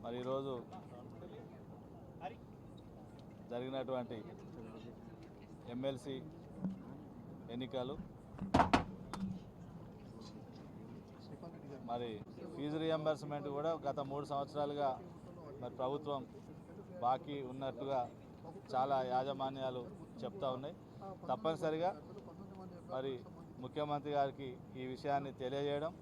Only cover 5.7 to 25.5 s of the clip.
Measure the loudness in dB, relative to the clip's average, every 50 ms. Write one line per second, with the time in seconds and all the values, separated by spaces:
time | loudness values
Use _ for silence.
5.7 | -2 2 2 2 2 2 -2 -4 -4 -4 -4 -8 -10 -10 -10 -10 -8 0 0 0
6.7 | 0 0 -6 -8 -8 -8 -10 -10 -10 -10 -10 -10 -10 -10 -6 -4 -2 -2 -2 0
7.7 | 2 2 2 2 0 -2 -4 -8 -8 -12 -12 -10 -4 -4 -2 8 10 10 12 12
8.7 | 10 6 6 4 -4 -6 -6 -6 -2 -2 0 0 0 -4 -6 -10 -10 -10 -10 -10
9.7 | -10 -10 -10 -10 -10 -10 -12 -10 -10 -10 -10 -10 -10 -10 -10 -10 -10 -10 -10 -10
10.7 | -10 -10 -10 -10 -10 -10 -10 -12 -12 -12 -10 -10 -10 -8 -8 -10 -8 -10 -8 -8
11.7 | -8 -8 -2 0 0 2 2 0 -2 -4 -6 -8 -8 -8 -8 -6 -4 -2 -2 0
12.7 | 2 2 4 4 4 6 6 4 4 4 2 -2 -2 0 0 0 0 4 4 4
13.7 | 4 4 2 2 2 2 0 0 0 0 0 2 2 2 2 2 2 2 2 4
14.7 | 4 4 4 4 4 2 -2 -8 -10 -10 -10 -10 -10 -10 -8 -8 -8 -6 -6 -6
15.7 | -2 2 2 4 4 2 2 2 0 0 0 -4 -10 -12 -12 -10 -12 -12 -12 -12
16.7 | -10 -10 -10 -8 -4 4 6 6 6 6 4 -2 -2 -2 -2 -2 -2 0 0 -2
17.7 | 0 0 0 4 4 4 4 2 -2 -10 -12 -12 -12 -10 -10 -10 -10 -10 -6 2
18.7 | 4 4 6 8 8 6 6 6 4 4 4 4 2 2 2 0 2 2 0 2
19.7 | 2 0 -2 -4 -8 -10 -10 -10 -8 -4 -4 -4 -2 2 2 2 2 2 -2 -4
20.7 | -6 -6 -12 -14 -12 -10 -8 -8 -8 -6 0 0 0 4 4 2 4 4 4 4
21.7 | 4 6 4 4 2 0 -8 -10 -10 -10 -10 -10 -10 -10 -10 -10 -8 -8 -8 -10
22.7 | -10 -10 -8 -2 -2 0 0 0 -2 -2 -4 -8 -12 -12 -12 -12 -10 -6 -6 -2
23.7 | 0 2 2 4 4 2 2 4 6 6 6 6 4 0 -4 -4 -4 -6 -10 -10
24.7 | -6 -4 -2 -2 -2 0 2 4 4 4 4 0 -4 -2 0 2